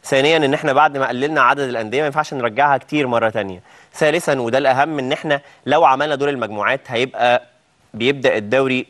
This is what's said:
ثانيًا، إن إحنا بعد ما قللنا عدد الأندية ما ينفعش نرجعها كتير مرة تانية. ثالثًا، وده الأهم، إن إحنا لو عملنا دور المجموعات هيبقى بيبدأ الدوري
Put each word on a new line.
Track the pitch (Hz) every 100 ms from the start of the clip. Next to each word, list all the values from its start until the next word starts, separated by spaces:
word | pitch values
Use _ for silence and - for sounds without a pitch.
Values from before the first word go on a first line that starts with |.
ثانيًا، | - 139 143 160
إن | 143
إحنا | 147 151
بعد | 135 151 139
ما | 131
قللنا | 123 143 156
عدد | 123 143 135
الأندية | 120 110 127
ما | 151
ينفعش | 139 151
نرجعها | 143 120 107 143 135
كتير | - 147 131
مرة | 117 110
تانية. | 110 98 90 _ - _
ثالثًا، | - 156 160 165 135
وده | 117 127
الأهم، | 143 127 151 147
إن | 127
إحنا | 147 160 139 - _ -
لو | 147 160
عملنا | 131 151 143
دور | 143
المجموعات | 135 110 107 101 135 -
هيبقى | 120 127 107 123 123 - _ _ _ _
بيبدأ | 107 120 143 127 110
الدوري | 104 127 135 127